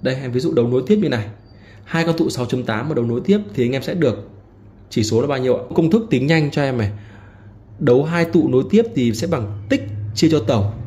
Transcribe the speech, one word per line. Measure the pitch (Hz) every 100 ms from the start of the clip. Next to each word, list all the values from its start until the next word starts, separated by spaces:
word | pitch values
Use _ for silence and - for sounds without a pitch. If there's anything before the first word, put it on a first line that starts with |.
Đây, | 127 131
em | 131
ví | 120
dụ | 160
đấu | - 117
nối | 127 -
tiếp | 214
như | 165
này. | 123 104 - - - - -
Hai | - 165
con | 165 165
tụ | 170
sáu | - 123
chấm | 127
tám | 117 110 139
mà |
đấu | 131
nối | 117 120
tiếp | - 208 208
thì | -
anh | 120
em | 135
sẽ | 135
được | 180 143 104 - - - - - - -
chỉ | -
số | 104 113
là | 139
bao | 135
nhiêu | 127 120
ạ? | -
Công | - 165
thức | 214 226
tính | 135 139
nhanh | 165 147
cho | 147
em | 139 127
này. | 101 104 - - - - - - - -
Đấu | 135 123
hai | 156 170
tụ | 165 180 131
nối | 127 101
tiếp | 208 233
thì | 139 120
sẽ | 107 190
bằng | 156 104 104 -
tích | 277 - - -
chia | - 160
cho | 156 -
tổng. | 117 98 -